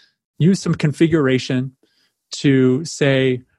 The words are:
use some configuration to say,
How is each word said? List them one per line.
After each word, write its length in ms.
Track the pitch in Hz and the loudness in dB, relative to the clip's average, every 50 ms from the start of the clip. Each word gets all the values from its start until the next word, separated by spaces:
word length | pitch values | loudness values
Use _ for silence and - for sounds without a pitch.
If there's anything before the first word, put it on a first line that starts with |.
| _ _ _ _ _ _ _ - | _ _ _ _ _ _ _ 0
use 220 | 143 170 196 175 | 0 2 0 0
some 140 | - 175 165 | -2 -4 -4
configuration 1040 | - - 156 135 - 170 165 165 165 143 131 131 127 - - 139 127 131 131 - _ _ _ _ _ _ _ _ _ _ - - | -2 -2 -2 0 0 0 2 2 2 0 2 0 0 -2 -2 -4 -4 -4 -6 -10 _ _ _ _ _ _ _ _ _ _ -18 -10
to 520 | - - 147 135 131 131 127 127 135 165 | -4 0 2 2 4 4 2 2 0 -4
say, 580 | 160 - - - 139 135 131 131 131 127 123 - _ _ | -6 -6 -2 0 0 0 2 0 0 -2 -4 -6 _ _